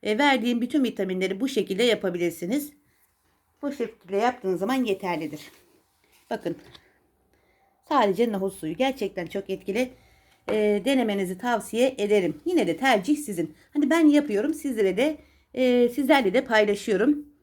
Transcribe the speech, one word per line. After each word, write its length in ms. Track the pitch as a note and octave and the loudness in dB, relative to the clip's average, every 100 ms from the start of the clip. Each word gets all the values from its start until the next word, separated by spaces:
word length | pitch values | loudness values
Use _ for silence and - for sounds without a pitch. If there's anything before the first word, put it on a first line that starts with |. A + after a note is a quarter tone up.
E, 160 | G#3 G#3+ | -2 2
verdiğim 420 | C#4+ C4 A#3 A#3+ | 2 2 0 -2
bütün 240 | B3 D4+ | 0 0
vitaminleri 560 | B3 - F#3 F#3 F#3 F#3+ | 0 -2 -4 -2 -2 -2
bu 80 | C4 | -2
şekilde 340 | A3 F#3+ F#3+ | -2 -4 0
yapabilirsiniz. 880 | A#3+ G#3 G3 F3 F3 E3 F3 C4+ D4 _ _ _ _ _ _ _ _ _ | 2 2 -2 -2 -4 -4 -4 -4 -6 _ _ _ _ _ _ _ _ _
Bu 100 | C#4+ | -8
şekilde 440 | C4+ A#3 - E3+ G3 | -6 -8 -8 -6 0
yaptığınız 440 | A#3 B3 F#3+ F3+ | 0 -2 -4 -2
zaman 240 | G3 C4 | -2 -2
yeterlidir. 560 | A#3+ F#3+ F#3 E3 D#3 D3 - _ _ _ _ _ _ _ _ | -2 -2 -2 -4 -6 -12 -18 _ _ _ _ _ _ _ _
Bakın. 260 | A3+ E3+ D#3+ - - _ _ _ _ _ _ _ _ _ _ _ | -8 -6 -10 -14 -20 _ _ _ _ _ _ _ _ _ _ _
Sadece 440 | D4 G#3+ F#3 A#3 | 2 2 2 0
nohut 220 | G3+ F#3+ | 0 -6
suyu. 220 | F#3+ D#3 E3+ | -6 -10 -2
Gerçekten 500 | B3+ F3 G3 F#3 E3+ | -2 -2 -6 -6 -8
çok 240 | G3+ G3 | -8 -8
etkili. 420 | F#3+ - G3+ B3+ - _ _ _ _ - | -10 -6 -4 -4 -6 _ _ _ _ -4
E, 320 | G#3+ G#3+ G#3 | 0 2 0
denemenizi 540 | F#3 C4+ A3 G3+ F3+ F#3 | 0 0 0 -2 -4 -4
tavsiye 560 | B3 A#3 G#3+ A3 C4 C4 | -2 -2 -2 0 0 0
ederim. 420 | G#3 G#3 F3 D#3+ | 2 2 2 -4
Yine 220 | - F4 F3+ | -2 0 0
de 100 | E3 | 0
tercih 400 | C4+ A3+ F#3 D4 | 2 2 2 -2
sizin. 400 | D4 F3 D#3+ - _ | -2 -6 -6 -8 _
Hani 180 | D4 D4 | -2 2
ben 160 | D#4+ D#4 | 6 6
yapıyorum. 480 | D4 D4 G3 C4 | 6 2 -2 -2
Sizlere 420 | D#4 C#4 A3 G3 F#3 | -4 -6 0 0 2
de, 220 | C#4+ D4+ _ _ _ | 0 -2 _ _ _
e, 340 | - B3+ B3 A#3+ | 0 2 4 4
sizlerle 460 | A#3+ C4 C#4+ G#3+ | 2 4 4 4
de 100 | G#3+ | 0
paylaşıyorum. 800 | C4+ A3 G#3 G3+ - F#3+ C4 D4 - _ | 2 2 2 0 0 0 2 0 -4 _